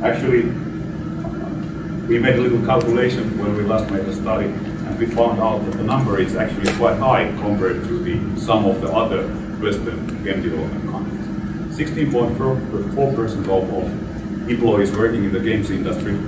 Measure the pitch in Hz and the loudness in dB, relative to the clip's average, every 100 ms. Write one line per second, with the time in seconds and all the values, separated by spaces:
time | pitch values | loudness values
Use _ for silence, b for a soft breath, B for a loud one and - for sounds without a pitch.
0 | 110 - - - - - - - - - | 0 2 4 4 4 0 -4 -6 -6 -6
1 | - 160 160 - - - - - - - | -6 -4 -4 -6 -6 -6 -6 -6 -6 -6
2 | - 117 - 117 123 113 117 127 117 120 | 2 4 4 4 4 2 4 2 4 4
3 | 123 - 107 101 101 104 101 95 - 98 | 2 2 -2 0 0 0 2 2 0 -2
4 | 98 - 110 110 101 - - - - 98 | -2 -4 0 0 0 -2 -6 -6 -6 -2
5 | 113 117 117 110 110 107 101 101 110 110 | -2 2 2 4 0 0 -2 -2 0 2
6 | 107 98 92 - - 101 101 101 117 107 | 2 2 0 0 -2 0 0 2 2 4
7 | 110 107 120 101 104 101 92 87 - - | 4 4 2 -2 0 0 0 0 -2 -2
8 | - - - - - 110 101 95 - 113 | 0 -2 -2 -4 2 4 4 2 0 0
9 | - 92 - - - 101 107 98 - - | 2 0 -2 -4 -6 -4 -2 -2 -4 -4
10 | - - 98 95 87 80 - - - - | -6 -6 -4 -2 -2 -2 -4 -4 -6 -4
11 | - - - - - - - - 156 160 | -6 -6 -6 -6 -6 -6 -6 -4 -4 0
12 | 143 120 - - 135 131 - 104 101 - | 0 2 0 0 0 0 -2 -4 -2 2
13 | 139 - 110 98 95 95 95 95 - 98 | 2 2 -2 -2 0 0 2 -2 -4 -4
14 | - - - 98 113 120 113 104 98 - | -6 -6 -6 -6 -2 2 4 4 4 2
15 | 113 113 98 95 110 107 - 95 - - | 2 2 0 0 0 0 0 -2 -2 -2
16 | 104 101 | -2 -2